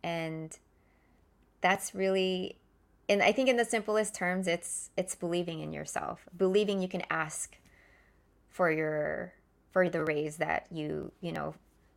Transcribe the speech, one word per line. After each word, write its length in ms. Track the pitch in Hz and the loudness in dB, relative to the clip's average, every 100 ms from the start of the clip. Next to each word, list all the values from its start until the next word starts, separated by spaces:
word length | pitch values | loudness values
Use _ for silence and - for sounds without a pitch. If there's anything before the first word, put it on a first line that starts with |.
And 560 | 170 170 160 160 160 - _ _ _ _ _ _ _ _ _ _ | -6 -4 -4 -6 -10 -14 _ _ _ _ _ _ _ _ _ _
that's 340 | 180 196 - | 2 2 -2
really, 600 | 196 190 190 185 185 185 - _ _ _ _ - | 0 2 4 2 0 -4 -10 _ _ _ _ 0
and 120 | 202 | 4
I 120 | 196 | 4
think 160 | 214 262 | 4 4
in 80 | 240 | 4
the 80 | 233 | 2
simplest 500 | 226 208 214 214 - | 0 2 2 0 0
terms, 320 | 180 185 185 | -2 0 0
it's, 440 | 170 - - - - | -2 -2 -8 -6 -4
it's 200 | 185 - | -4 -4
believing 440 | 175 175 170 160 | -2 -2 -2 -6
in 140 | 156 | -8
yourself, 560 | 151 151 - - - - 175 | -8 -6 -6 -6 -8 -12 0
believing 440 | 190 196 208 196 | 4 4 4 0
you 60 | 185 | -2
can 160 | 185 - | -4 -2
ask 480 | 160 160 - - - _ - - _ _ _ _ _ _ | -2 -2 -6 -10 -12 _ -20 -20 _ _ _ _ _ _
for 220 | - 175 | 2 2
your, 640 | 156 156 151 151 156 180 - _ _ _ | 2 0 0 -2 -4 -6 -12 _ _ _
for 180 | 185 180 | 2 2
the 140 | 165 | 2
raise 340 | 156 151 151 156 | 0 0 -2 -2
that 300 | 156 - - | -2 -2 -4
you, 400 | 165 151 156 - - | -6 -4 -4 -8 -10
you 120 | 175 | -8
know, 220 | 160 147 160 _ _ _ | -6 -6 -8 _ _ _